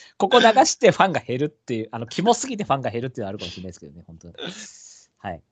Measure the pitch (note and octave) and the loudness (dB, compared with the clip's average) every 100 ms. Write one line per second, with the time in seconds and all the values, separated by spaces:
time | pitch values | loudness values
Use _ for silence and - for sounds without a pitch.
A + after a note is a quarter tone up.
0 | - - G3 B3 A3+ A#3+ - - G#3+ - | -18 -4 4 6 6 6 2 4 2 4
1 | F#3+ C#3 - B2+ D3 - - A2+ A2 A#2 | 2 0 -4 -4 -4 -6 -6 -6 -6 -8
2 | A#2+ - G3+ A#3 C4 G#3+ - C#3 B2 A#2 | -8 -2 0 0 -2 -6 -2 -2 -2 -6
3 | B2+ B2 G2 G2+ F#2 F#2 F#2 - D2 E2 | -6 -8 -8 -8 -12 -12 -14 -16 -20 -20
4 | E2+ E2 F2 - F3+ G3+ G#3+ - - - | -20 -20 -20 -14 -14 -14 -18 -20 -20 -20
5 | _ _ G2+ E2 _ | _ _ -12 -12 _